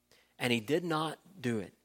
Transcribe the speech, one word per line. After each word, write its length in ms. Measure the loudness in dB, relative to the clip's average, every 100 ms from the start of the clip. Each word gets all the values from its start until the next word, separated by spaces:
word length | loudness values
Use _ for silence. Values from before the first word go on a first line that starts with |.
| _ _ _ -4
And 120 | 2
he 80 | 2
did 240 | 2 0
not 360 | 2 0 -2 -6 -14 -6
do 200 | -2 -2
it. 140 | -4 -12